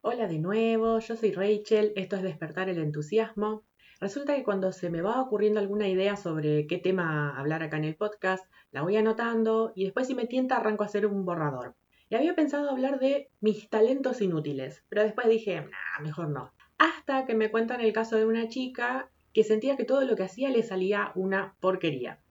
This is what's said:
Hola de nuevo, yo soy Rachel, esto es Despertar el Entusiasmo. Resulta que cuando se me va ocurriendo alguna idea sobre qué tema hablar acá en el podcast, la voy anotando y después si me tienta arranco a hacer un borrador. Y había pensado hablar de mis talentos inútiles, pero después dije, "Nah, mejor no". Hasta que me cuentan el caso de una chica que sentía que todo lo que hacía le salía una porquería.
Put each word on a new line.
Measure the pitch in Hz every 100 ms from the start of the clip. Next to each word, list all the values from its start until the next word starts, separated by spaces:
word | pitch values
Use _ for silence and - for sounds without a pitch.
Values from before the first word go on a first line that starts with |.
| -
Hola | 247 208
de | 160
nuevo, | 165 214 226 226 226 226
yo | 226 226
soy | 220
Rachel, | 180 196 214 208 214 208 208
esto | 185
es | 202
Despertar | 185 151 160 165 190
el | 175
Entusiasmo. | 151 147 147 214 220 208 208 214 _ _ _ _
Resulta | 196 240 285 285
que |
cuando | 233 196 190
se | 185 175
me | 165
va | 185 247
ocurriendo | 262 214 214 214
alguna | 196 208 208
idea | 190 196
sobre | 202 175 156 151 151 151
qué | 175
tema | 185 190 165 151 147 135
hablar | 143 160
acá | 160 151
en |
el | 151 160
podcast, | 208 208 190 185 - _ _
la | 135
voy | 160 220
anotando | 220 220 233 226 220 220 226
y | -
después | 190 240 254
si |
me | 254 240
tienta | 254 254 247
arranco | 214 214
a | 208
hacer | 208 208
un | 202
borrador. | 185 170 151 131 123 - _ _ _
Y |
había | 226 320 349
pensado | 302 285 285
hablar | 262 262 277
de | 262 285 - _
mis | 214 214 -
talentos | 220 226 269 262 226
inútiles, | 196 165 147 135 131 - _
pero | 208
después | 214 214 240
dije, | 226 220 170
"Nah, | 151 - - -
mejor | 151 151 160
no". | 139 120 _ _ _
Hasta | 320 - - 269 262
que |
me | 226 220
cuentan | 226 226 247
el | 226
caso | 214 226
de | 220 220
una | 226 226
chica | 262 254 254 240 262 262 _ _
que | -
sentía | 214 214 254 269
que |
todo | 233 269
lo | 262
que | 208
hacía | 190 - 269
le | 240
salía | 220 185 185 202 202 180
una | 190 190 190 _
porquería. | 185 185 165 135 123 - _